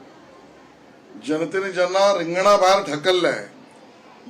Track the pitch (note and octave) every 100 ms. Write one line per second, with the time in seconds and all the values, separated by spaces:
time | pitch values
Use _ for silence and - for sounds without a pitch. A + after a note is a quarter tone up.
0 | - - - - - - - - - -
1 | - - A#2 D#3 E3 F#3+ G3 F3+ F3+ F#3+
2 | G3 F#3+ E3 F3+ G3 G3+ F#3 F#3+ D3 D3
3 | F3+ F3+ D#3+ A2+ G2+ - - - - -
4 | - - -